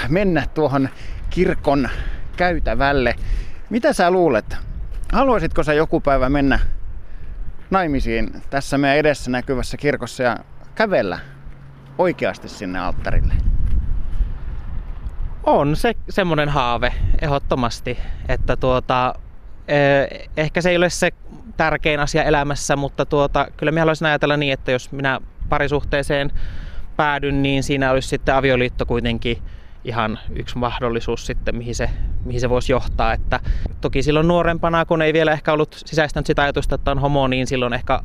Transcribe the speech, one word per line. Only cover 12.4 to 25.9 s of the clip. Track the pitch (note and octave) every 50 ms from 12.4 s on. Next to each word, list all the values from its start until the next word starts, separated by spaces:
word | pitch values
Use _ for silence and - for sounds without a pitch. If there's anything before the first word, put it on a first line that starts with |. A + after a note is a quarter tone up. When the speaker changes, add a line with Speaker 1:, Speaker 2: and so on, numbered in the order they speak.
| - G2
Speaker 1:
sinne | - - G#2 F#2 F2+ F2+
alttarille? | F2+ F2+ F2 - - F#2 - - - - - - - - - - - - - - - - - - - - - - - - - - - - - - - - - - - - - - - - - - - - - - -
Speaker 2:
On | D4+ D4 F#3+ D3 C#3+ D#3
se | - - A#3+ A3 - - -
semmonen | F3 G#3 F#3+ F3 D#3+ D3+ D3 D3
haave, | C#3+ C#3+ B2 A#2+ A#2+ A2+ B2 B2 - - - - - -
ehdottomasti, | E3 D3+ C#3 C#3 - - E3+ C3+ B2 A#2 - - - B2+ B2 - - - - - - -
että | B2+ A2+ - - B2+
tuota, | A2 C#3 C3 B2+ B2 - - C3+ B2+ B2+ B2 - - - - - - - - - - -
eh, | - D3 D3 C#3+ C#3 C#3+ C#3 C3 - - - - - -
ehkä | D#3 D#3 D3+ - F3+
se | E3 F3+
ei | F3
ole | E3+ F3+ F3
se | - - F#3 E3+ - - - - - - - - -
tärkein | - E3 D#3 D3+ D3 - D#3+ D3+ D3
asia | D3 C#3+ - D#3 B2+
elämässä, | D3 D#3 C#3+ C#3+ D3 C#3 - - - D3
mutta | C#3+ C#3 C3+ - - C#3
tuota, | - D#3+ C#3+ C#3 C#3 C#3+ D3 C#3 - -
kyllä | - D#3 D3
minä | D#3 E3
haluaisin | E3 D#3+ D#3+ D3 E3
ajatella | D#3 D3 C#3+ - C#3+ D3
niin, | D3 D3 C#3 C3+
että | - - C#3
jos | B2+ B2 - -
minä | C#3 C#3 C#3 C3+ C3 A2+ - - - - - -
parisuhteeseen | D3+ D3 D3 C3+ D3 C#3 - -